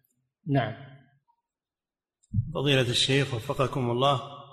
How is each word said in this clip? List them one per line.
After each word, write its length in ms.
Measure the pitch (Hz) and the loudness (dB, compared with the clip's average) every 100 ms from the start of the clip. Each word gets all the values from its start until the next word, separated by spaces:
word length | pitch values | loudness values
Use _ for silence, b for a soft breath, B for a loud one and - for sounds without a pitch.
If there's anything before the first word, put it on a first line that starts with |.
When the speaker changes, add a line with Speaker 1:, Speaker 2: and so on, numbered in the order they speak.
| _ _ _ _ - | _ _ _ _ -2
Speaker 1:
نعم. 280 | 139 110 110 - - _ _ _ _ _ _ _ _ _ _ _ _ _ - - | 0 -2 -6 -16 -20 _ _ _ _ _ _ _ _ _ _ _ _ _ -4 -2
Speaker 2:
فضيلة 360 | 160 143 135 120 | -2 2 4 4
الشيخ 440 | 117 - 139 135 | 0 2 2 0
وفقكم 580 | 117 - 139 123 131 120 | -4 -4 -2 -2 0 -2
الله، 300 | 120 139 131 - - - | 2 2 2 -4 -16 -20